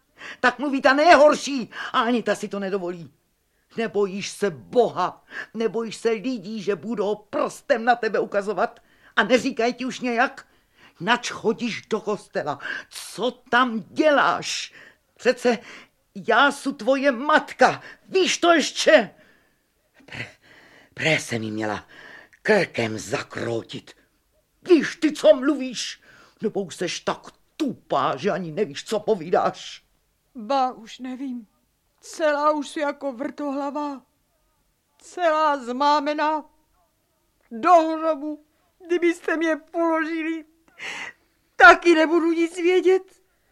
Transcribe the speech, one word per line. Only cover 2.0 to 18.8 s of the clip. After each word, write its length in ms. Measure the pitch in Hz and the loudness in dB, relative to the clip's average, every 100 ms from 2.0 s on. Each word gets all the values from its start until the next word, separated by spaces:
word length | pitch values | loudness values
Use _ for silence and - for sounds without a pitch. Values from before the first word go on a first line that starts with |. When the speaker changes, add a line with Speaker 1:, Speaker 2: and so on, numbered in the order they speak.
Speaker 1:
ani 220 | 233 240 | 0 0
ta 120 | 214 196 | -2 -4
si 120 | 208 | -6
to 120 | 202 | -8
nedovolí. 540 | 196 196 175 180 151 _ _ _ _ _ _ - | -6 -4 -6 -8 -14 _ _ _ _ _ _ -6
Nebojíš 520 | 226 202 196 196 - | -4 -2 -2 -4 -10
se 200 | - 202 | -4 -4
Boha, 760 | 143 - 254 202 143 175 - _ - - | -4 -2 2 2 0 -4 -6 _ -16 -12
nebojíš 420 | 220 226 226 226 - | -6 -4 -4 -6 -4
se 140 | 233 | -4
lidí, 520 | 220 240 247 185 220 | -2 -4 -8 -8 -8
že 140 | 175 202 | -4 -6
budou 400 | 202 233 196 208 | -6 -4 -2 -4
prstem 680 | - 294 208 - - 226 233 | -6 -4 -4 -6 -2 0 2
na 100 | 240 | 0
tebe 240 | 220 202 | 0 -2
ukazovat 600 | 226 202 202 185 226 - _ _ _ - | -2 -4 -4 -2 -4 -6 _ _ _ -2
a 80 | |
neříkají 500 | 214 247 262 226 233 | 2 2 2 -2 -2
ti 120 | 247 254 | -4 -8
už 140 | - | -6
nějak, 460 | 247 233 269 - - _ _ _ - _ | -4 0 0 -2 -20 _ _ _ -20 _
nač 320 | 185 233 - | -2 -2 -2
chodíš 500 | - 202 - 233 170 - | -4 -4 -2 -6 -8 -6
do 120 | 214 | -6
kostela, 580 | - 208 - 190 143 139 - - - | -4 -8 -8 -8 -6 -6 -8 -10 -12
co 420 | - - - 247 | -18 -16 -6 -6
tam 480 | 247 _ 240 254 220 | -6 _ 0 2 -2
děláš? 920 | - - 311 277 160 110 - - - - - _ _ _ | -8 0 2 4 2 0 -4 -8 -10 -16 -20 _ _ _
Přece 420 | 226 240 247 226 - - - _ _ 202 180 | 0 0 0 -2 -4 -20 -20 _ _ -12 0
já 240 | 220 285 | 4 4
su 200 | - 277 | 2 -6
tvoje 400 | 285 214 269 285 | -4 0 2 0
matka, 680 | 233 294 302 294 - 233 127 - - _ | -2 2 0 0 2 2 2 -8 -20 _
víš 280 | 370 320 - | 0 0 2
to 140 | 339 | 4
ještě? 580 | 330 - - | 4 2 0